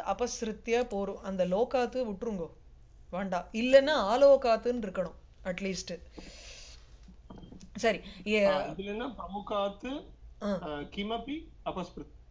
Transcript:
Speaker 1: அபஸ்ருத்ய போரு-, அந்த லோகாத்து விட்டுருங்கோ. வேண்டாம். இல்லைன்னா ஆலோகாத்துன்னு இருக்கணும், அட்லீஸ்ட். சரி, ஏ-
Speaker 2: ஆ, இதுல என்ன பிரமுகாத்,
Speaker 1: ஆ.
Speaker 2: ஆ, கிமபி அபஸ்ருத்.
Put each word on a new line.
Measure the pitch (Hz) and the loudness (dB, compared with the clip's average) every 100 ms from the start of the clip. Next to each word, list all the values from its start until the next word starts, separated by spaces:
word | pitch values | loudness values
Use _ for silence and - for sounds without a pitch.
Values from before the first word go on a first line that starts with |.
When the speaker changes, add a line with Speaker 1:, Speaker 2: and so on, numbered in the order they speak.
| - | -2
Speaker 1:
அபஸ்ருத்ய | 190 240 - 220 208 - 233 | -2 -2 -2 -6 -6 0 0
போரு-, | 240 202 196 | 0 -2 -4
அந்த | 196 196 190 180 | -6 -6 0 2
லோகாத்து | 185 247 262 240 254 240 | 4 2 2 0 0 -4
விட்டுருங்கோ. | 190 233 196 160 - - - - - - | -4 -4 -4 -6 -10 -20 -20 -20 -20 -8
வேண்டாம். | 175 196 180 - | -6 -2 -2 -2
இல்லைன்னா | 220 247 269 269 294 196 | -2 8 8 8 2 4
ஆலோகாத்துன்னு | 240 277 269 247 220 233 247 | 8 10 10 6 2 2 -2
இருக்கணும், | 202 185 170 - - - | -4 -4 -6 -6 -20 -12
அட்லீஸ்ட். | 190 180 190 180 - 175 - - - - - - - - - - - - - - - - - 202 | -8 -4 -4 -4 -6 -10 -12 -18 -18 -16 -18 -18 -18 -18 -20 -20 -20 -20 -18 -18 -16 -18 -14 0
சரி, | 226 190 - - 208 | 2 2 -4 -10 0
ஏ- | 214 | 4
Speaker 2:
ஆ, | 196 190 | 4 4
இதுல | - 165 | 0 -6
என்ன | 196 214 262 | -6 -4 -6
பிரமுகாத், | 208 175 202 196 208 202 196 247 285 381 - - - | -8 -8 -8 -4 0 -2 -4 -8 -8 -10 -18 -20 -8
Speaker 1:
ஆ. | 208 | -4
Speaker 2:
ஆ, | 190 175 | -4 -4
கிமபி | 147 175 - 202 226 233 311 - - | -6 -8 -6 -4 -4 -4 -8 -10 -10
அபஸ்ருத். | - 190 175 - - - - | -8 -6 -8 -10 -16 -18 -20